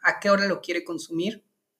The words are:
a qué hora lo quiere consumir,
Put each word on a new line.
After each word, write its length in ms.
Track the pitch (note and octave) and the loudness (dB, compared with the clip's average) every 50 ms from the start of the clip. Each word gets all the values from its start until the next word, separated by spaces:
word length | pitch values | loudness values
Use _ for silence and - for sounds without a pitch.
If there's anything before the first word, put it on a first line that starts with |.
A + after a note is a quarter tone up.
| - | 0
a 160 | - - - | 0 0 2
qué 100 | - G3+ | 4 4
hora 160 | G3+ G3 G3+ | 4 4 4
lo 140 | G3 F3 - | 2 0 -2
quiere 240 | - - F3 E3+ - | -4 -4 -6 -4 -4
consumir, 600 | - E3+ D#3 - - E3+ E3 F3 G#3 A3+ - - _ _ _ _ _ _ | -6 -8 -8 -8 -6 -4 -2 -2 -2 -4 -6 -12 _ _ _ _ _ _